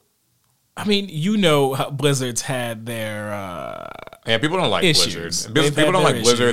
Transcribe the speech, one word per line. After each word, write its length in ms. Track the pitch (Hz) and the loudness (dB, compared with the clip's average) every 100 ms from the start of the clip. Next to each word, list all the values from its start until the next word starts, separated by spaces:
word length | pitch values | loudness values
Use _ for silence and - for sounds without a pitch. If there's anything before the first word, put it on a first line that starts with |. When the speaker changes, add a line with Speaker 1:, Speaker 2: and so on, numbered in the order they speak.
| _ _ _ _ _ _ _ - | _ _ _ _ _ _ _ -6
Speaker 1:
I 80 | 202 | 0
mean, 220 | 202 196 | 0 -2
you 280 | 156 175 214 | -2 0 2
know 360 | 175 147 135 | 4 4 2
how 160 | 131 135 | 0 -4
Blizzard's 520 | 135 143 131 127 117 | 0 0 0 -2 -4
had 440 | - 131 120 110 113 | -4 -4 -6 -8 -8
their, 460 | 113 110 107 104 | -8 -6 -6 -8
uh, 540 | 104 95 85 60 50 50 - - - - | -8 -8 -10 -10 -10 -12 -14 -18 -8 -2
Speaker 2:
Yeah, 120 | 113 | 0
people 200 | 151 185 | 2 0
don't 120 | 139 | 0
like 120 | 92 | 2
Speaker 1:
issues. 300 | 175 147 85 85 | 4 4 0 -2
Speaker 2:
Blizzard. 380 | 85 - - | -6 -6 -2
Because 160 | 131 151 | 2 2
Speaker 1:
They've 60 | 147 | 2
Speaker 2:
people 100 | 151 | 2
Speaker 1:
had 60 | |
Speaker 2:
don't 120 | 180 | 4
Speaker 1:
their 100 | 151 | 2
Speaker 2:
like 100 | 120 | 4
Blizzard. 160 | 113 120 120 | 4 4 4